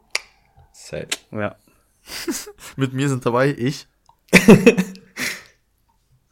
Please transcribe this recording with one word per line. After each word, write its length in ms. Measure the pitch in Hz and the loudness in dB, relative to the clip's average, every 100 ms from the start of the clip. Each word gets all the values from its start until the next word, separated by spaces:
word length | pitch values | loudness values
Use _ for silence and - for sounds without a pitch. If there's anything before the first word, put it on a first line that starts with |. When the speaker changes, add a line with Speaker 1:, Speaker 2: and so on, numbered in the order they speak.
| _ - - _ _ _ - | _ -10 -10 _ _ _ -20
Speaker 1:
Safe. 360 | - - - - - - | -20 -14 -12 -10 -14 -12
Speaker 2:
Ja. 260 | 110 104 - _ _ _ _ - - | -10 -10 -10 _ _ _ _ -18 -14
Speaker 3:
<laughs> 600 | - - 415 - - - | -10 -10 -12 -20 -16 -8
Mit 160 | 131 | -6
mir 160 | 131 143 | -4 -4
sind 160 | 131 123 | -4 -2
dabei 240 | 117 139 143 | 0 -2 -2
ich. 300 | 123 147 - _ _ _ - | -6 -6 -16 _ _ _ 0
Speaker 4:
<laughs> 60 | 180 - 208 233 190 - - - - - - - _ _ _ _ _ _ _ _ | 2 8 8 8 4 -2 -8 -20 -12 -10 -10 -18 _ _ _ _ _ _ _ _